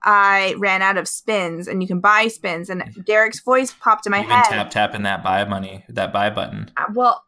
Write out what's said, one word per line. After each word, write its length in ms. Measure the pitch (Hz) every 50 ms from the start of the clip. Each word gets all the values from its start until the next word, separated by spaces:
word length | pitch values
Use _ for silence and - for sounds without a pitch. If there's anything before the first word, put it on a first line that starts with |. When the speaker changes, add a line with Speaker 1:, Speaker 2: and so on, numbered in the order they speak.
| -
Speaker 1:
I 460 | 214 208 202 196 196 196 196 190 190 - 190
ran 240 | 202 196 190 190 190
out 140 | 190 190
of 100 | 180 170
spins, 600 | - - - - 226 220 202 180 165 165 165 180
and 140 | - - 185
you 60 | 185
can 120 | 190 180 175
buy 280 | 185 208 214 214 226
spins, 420 | 226 220 - - 185 165 170 175 190
and 140 | 185 180 - 110 - 190 180
Derek's 320 | - 214 214 220 214 220 -
voice 340 | - 247 254 262 262 - -
popped 320 | _ - 233 214 214 -
in 60 | 208
my 80 | 202 202
Speaker 2:
You've 80 | 208
been 100 | - 240
Speaker 1:
head. 120 | 247 240 -
Speaker 2:
tap 180 | 113 104 101 -
tapping 320 | - 107 104 98 - 101
that 220 | 101 101 98 90 101
buy 200 | 95 95 98 101
money, 380 | 101 101 98 95 95 95 95 - -
that 240 | 117 98 95 104 101
buy 160 | 101 104 107
button. 400 | 104 - 80 - - 50 104 - _
Speaker 1:
Uh, 80 | - 165 - 208
well, 300 | 247 247 240 - - -